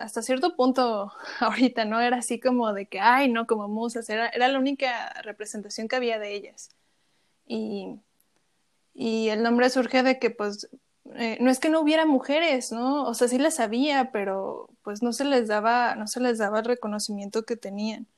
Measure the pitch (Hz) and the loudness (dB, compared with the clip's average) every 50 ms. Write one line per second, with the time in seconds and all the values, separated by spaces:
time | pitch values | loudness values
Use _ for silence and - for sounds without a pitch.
0 | - 214 - 233 226 254 262 262 349 339 349 - 247 262 247 262 247 233 214 202 | -6 -8 -8 -4 -2 -2 0 0 0 0 2 2 2 4 4 2 2 2 0 -2
1 | 202 202 - - - - - - 247 220 208 226 262 240 - 233 220 208 220 233 | -4 -8 -12 -14 -14 -10 -4 -2 0 0 2 4 2 2 2 0 -2 0 2 2
2 | 240 240 247 247 240 - 240 233 - 254 247 247 226 214 202 196 196 - 190 190 | 2 2 2 0 -2 -2 -2 0 0 2 2 2 2 0 -2 -4 -6 -8 -2 2
3 | 202 233 247 269 285 254 233 233 233 233 226 214 202 202 214 220 233 233 233 233 | 4 6 6 6 6 4 2 2 2 0 0 0 -2 -4 -4 -4 -4 -4 -6 -6
4 | 226 - 214 220 233 220 - 240 247 269 269 262 262 285 277 - 269 254 240 220 | -6 -4 -2 -2 -2 -2 0 2 2 4 4 2 0 0 0 -2 -2 -2 -2 -4
5 | - - - - - 208 208 - 214 - - 214 202 208 - 226 220 214 254 254 | -8 -10 -12 -12 -14 -14 -12 -12 -12 -10 -10 -10 -10 -10 -10 -8 -6 -4 -2 -2
6 | 247 233 226 214 208 202 208 202 202 - - - - - _ _ _ _ _ _ | 0 0 -2 -2 -4 -6 -8 -10 -10 -14 -18 -20 -20 -20 _ _ _ _ _ _
7 | _ _ _ _ _ _ _ _ _ - 226 220 220 214 202 196 185 185 214 208 | _ _ _ _ _ _ _ _ _ -8 -6 -6 -4 -6 -6 -8 -8 -10 -14 -16
8 | _ _ _ _ _ _ _ _ _ _ _ _ _ _ _ _ _ _ _ 262 | _ _ _ _ _ _ _ _ _ _ _ _ _ _ _ _ _ _ _ -6
9 | 233 226 220 220 220 214 214 214 233 233 240 240 247 262 269 262 247 - 269 254 | -4 -2 0 0 0 0 0 2 2 2 4 4 4 4 4 2 0 2 2 2
10 | 254 262 254 254 240 220 220 - 208 208 202 208 - - - - _ _ _ _ | 4 4 2 2 0 -2 -2 -2 -6 -6 -6 -8 -14 -18 -20 -20 _ _ _ _
11 | - - - - 233 226 214 - 240 262 254 254 - 311 311 320 302 294 311 320 | -20 -12 -8 -4 -4 -4 -2 2 2 2 4 4 2 2 2 2 4 4 4 4
12 | 320 311 269 247 - - 285 320 339 320 262 247 233 - 226 233 247 262 285 294 | 4 4 2 2 2 0 0 2 2 2 0 0 -2 -4 -6 -4 -2 -2 0 0
13 | 269 233 233 - 247 233 254 254 285 320 311 254 226 208 226 240 285 302 277 269 | -2 -2 0 2 2 2 4 4 2 2 2 0 -2 0 0 2 2 2 2 2
14 | 247 247 - 208 196 196 190 196 196 - - - - - _ _ - 208 208 214 | 2 0 -2 -4 -2 -2 -2 -4 -4 -6 -8 -10 -12 -16 _ _ -10 -10 -6 -2
15 | 240 240 233 - 277 285 269 247 220 220 208 208 208 226 240 247 240 226 - 220 | -2 -2 0 0 0 2 2 2 2 2 0 2 2 2 4 4 2 2 0 -2
16 | 214 214 - 247 247 247 233 220 208 196 214 220 220 247 240 247 226 208 208 214 | -6 -6 -4 -2 0 0 0 0 0 0 0 0 0 0 -2 -2 -2 -6 -4 -4
17 | - - 208 196 202 202 - 226 220 - 233 220 - 190 196 208 214 220 214 - | -6 -6 -6 -8 -6 -6 -4 -4 -4 -4 -6 -6 -8 -8 -6 -4 -4 -4 -4 -8
18 | 220 - _ | -12 -16 _